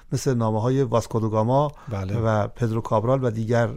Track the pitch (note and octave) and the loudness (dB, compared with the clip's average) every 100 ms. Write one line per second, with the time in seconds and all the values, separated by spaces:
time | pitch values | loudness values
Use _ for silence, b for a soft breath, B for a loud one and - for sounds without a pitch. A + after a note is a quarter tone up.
0 | b C3 C#3+ A#2+ A2 A2 A#2+ C3 C3 A2+ | b -4 0 0 2 0 0 0 2 0
1 | - A#2 A2 G#2+ A2 C3+ D3 - B G2+ | 0 -2 0 0 2 2 0 -4 B -6
2 | F#2+ G#2 A2 G#2+ G#2 - A#2 A2+ G#2+ A2 | -4 -2 2 2 0 -2 -2 -2 0 0
3 | A2+ C3+ B2+ A2 A2 A#2 A2+ | 2 0 0 -2 0 2 0